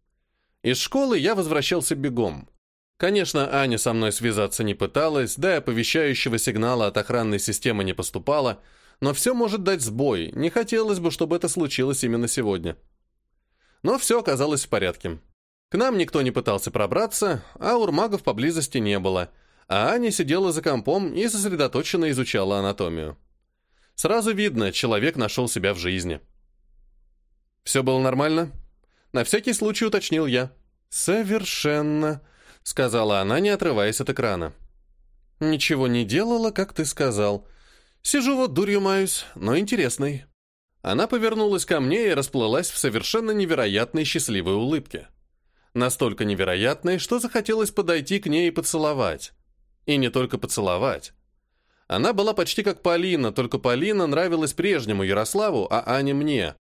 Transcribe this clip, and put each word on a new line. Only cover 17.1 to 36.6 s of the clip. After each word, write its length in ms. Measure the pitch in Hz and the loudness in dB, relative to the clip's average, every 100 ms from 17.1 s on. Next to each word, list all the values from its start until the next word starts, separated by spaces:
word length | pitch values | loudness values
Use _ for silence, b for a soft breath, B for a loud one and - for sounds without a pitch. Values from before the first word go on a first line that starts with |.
| - 208 139 B - | 0 -2 -2 B -6
а 160 | - 240 | 0 2
урмагов 480 | 202 147 220 202 | 2 2 0 0
поблизости 540 | - 110 143 165 139 131 | -2 0 0 0 -2 0
не 200 | 104 101 | 0 0
было — 320 | 92 92 87 b b b - | 0 0 -2 b b b -4
а 240 | 98 120 | 0 2
Аня 200 | 233 233 | 2 0
сидела 400 | 202 143 170 190 | 0 0 0 0
за 100 | 160 | 0
компом 520 | 165 131 113 180 185 | 0 0 0 0 0
и 140 | 165 226 | -2 -2
сосредоточенно 840 | 214 202 175 131 - 151 175 160 | -2 -2 0 0 0 0 0 0
изучала 480 | 127 127 110 95 101 | 0 0 0 0 0
анатомию. 580 | 98 101 90 82 78 73 _ _ _ _ _ _ _ - | 0 -2 -4 -4 -8 -12 _ _ _ _ _ _ _ -4
Сразу 380 | 160 226 220 | 0 2 2
видно, 380 | 202 208 120 98 | 0 0 0 0
человек 440 | - 117 104 135 156 | 0 0 2 0 0
нашёл 320 | 107 - 120 | -2 -2 -2
себя 260 | - 95 | 0 0
в 60 | 92 | 0
жизни. 400 | 87 92 87 76 - _ _ _ _ _ _ _ _ _ _ _ _ _ | -2 -2 -4 -6 -10 _ _ _ _ _ _ _ _ _ _ _ _ _
«Всё 180 | - 139 | -2 0
было 180 | 131 131 | 2 2
нормально?» 520 | 131 127 151 156 165 - - _ _ _ _ | 2 2 2 0 -2 -8 -18 _ _ _ _
На 120 | 127 | -2
всякий 300 | 120 214 233 | 0 0 0
случай 320 | 220 214 202 220 | 0 0 0 0
уточнил 400 | 202 - 160 151 | 0 0 0 2
я. 260 | 123 131 - _ _ _ | 2 0 -8 _ _ _
«Совершенно», 1300 | - - 208 202 214 190 - 151 147 151 151 156 147 b b b b | -4 0 0 0 -2 -2 -2 0 0 0 0 0 -4 b b b b
сказала 580 | - - 127 113 107 101 | -6 0 2 2 2 2
она, 180 | 95 135 | 2 2
не 100 | 202 | 2
отрываясь 520 | 202 170 113 104 110 | 2 2 2 2 0
от 80 | 143 | -2
экрана. 440 | 127 117 92 80 - - _ _ _ _ _ _ - | -2 0 -2 -4 -8 -20 _ _ _ _ _ _ -4
«Ничего 480 | 156 156 - 147 131 | -2 0 0 2 2
не 180 | 120 107 | 2 2
делала, 460 | 131 226 233 226 | 0 2 0 0
как 220 | 208 | -2